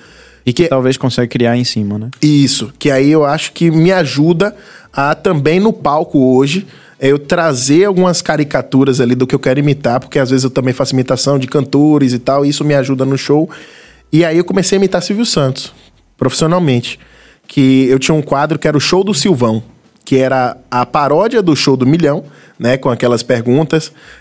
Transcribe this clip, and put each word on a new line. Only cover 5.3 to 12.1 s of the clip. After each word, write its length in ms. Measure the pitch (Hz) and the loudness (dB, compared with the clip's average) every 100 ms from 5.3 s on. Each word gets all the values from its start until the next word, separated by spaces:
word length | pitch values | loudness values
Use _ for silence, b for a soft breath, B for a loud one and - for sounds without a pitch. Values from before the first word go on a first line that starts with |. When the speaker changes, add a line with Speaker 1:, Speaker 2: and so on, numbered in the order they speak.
| 156 139 180 | 0 0 2
Speaker 2:
no 120 | 220 | 0
palco 460 | 220 147 151 156 147 127 127 | 0 -2 -2 0 2 4 2
hoje, 300 | 139 185 B B B B | 2 -2 B B B B
eu 180 | 135 143 | 0 0
trazer 680 | 143 170 165 127 131 156 202 | 0 -2 0 0 2 2 2
algumas 360 | 180 185 165 | 2 0 0
caricaturas 760 | - 151 147 135 - 131 135 131 | -2 -2 -2 -4 0 0 2 2
ali 140 | 120 127 | 0 0
do 100 | 127 | 0
que 80 | 135 | 0
eu 40 | |
quero 200 | 135 135 | 0 0
imitar, 400 | 143 139 117 120 | 0 0 -2 -2
porque 200 | - - | -2 -2
às 100 | 127 | 0
vezes 140 | 135 127 | 0 0
eu 40 | |
também 240 | 131 127 | -2 -2
faço 200 | 120 131 131 | -2 -2 -2
imitação 420 | 123 127 139 139 | -2 -2 0 -2
de 80 | 131 | -2
cantores 680 | 147 135 143 151 147 131 | -4 0 2 4 4 2